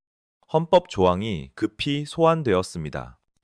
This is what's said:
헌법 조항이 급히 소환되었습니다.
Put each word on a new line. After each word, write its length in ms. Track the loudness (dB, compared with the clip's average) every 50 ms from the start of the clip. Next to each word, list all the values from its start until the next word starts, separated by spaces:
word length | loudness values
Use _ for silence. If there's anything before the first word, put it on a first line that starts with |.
| _ _ _ _ _ _ _ _ _ _ -2
헌법 340 | -2 2 4 4 2 2
조항이 640 | 2 0 2 4 4 4 2 -2 -4 -6 -8 -8 -12 _
급히 500 | -6 -6 -6 -4 -6 -4 -4 -4 -4 -6
소환되었습니다. 1120 | -8 -2 2 2 2 2 2 0 0 0 0 0 -2 -8 -10 -10 -8 -8 -10 -12 -12 -18 _ _ _ _ _